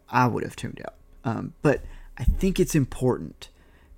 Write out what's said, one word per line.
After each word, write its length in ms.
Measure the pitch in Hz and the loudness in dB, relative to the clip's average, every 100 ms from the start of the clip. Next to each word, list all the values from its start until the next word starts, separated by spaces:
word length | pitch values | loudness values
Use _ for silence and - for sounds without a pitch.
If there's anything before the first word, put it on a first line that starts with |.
| - | -2
I 180 | 123 123 | 2 4
would 160 | 107 | 2
have 120 | - - | -4 -8
tuned 260 | - - - | -12 -10 -14
out. 100 | - - - - | -16 -20 -8 -6
Um, 280 | 107 - - | -4 -6 0
but 220 | 151 127 - - - - | 2 2 -2 -14 -18 -2
I 60 | |
think 360 | 127 - 190 185 | 0 2 2 2
it's 160 | 175 160 | 2 2
important 720 | 127 - 127 87 80 - - _ _ _ _ | 0 0 0 0 -4 -14 -20 _ _ _ _